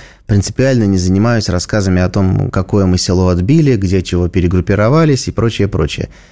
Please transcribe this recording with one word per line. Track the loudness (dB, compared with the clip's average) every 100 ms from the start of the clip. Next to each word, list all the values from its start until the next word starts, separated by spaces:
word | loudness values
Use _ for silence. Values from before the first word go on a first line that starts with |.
| -20 -20 -2
принципиально | 0 0 -2 0 2
не | 2 2
занимаюсь | 2 2 2 0 -2
рассказами | -4 -2 -2 0 0
о | 0
том, | 0 0 0 -2
какое | -4 -2 0 2
мы | 0
село | 0 0 2
отбили, | 0 2 2 2 0
где | 0 -2
чего | -2 -2 0
перегруппировались | 0 0 0 0 0 2 2 2 0 -2
и |
прочее, | -2 -2 0 -2
прочее. | 0 -2 -4 -10 -12 -20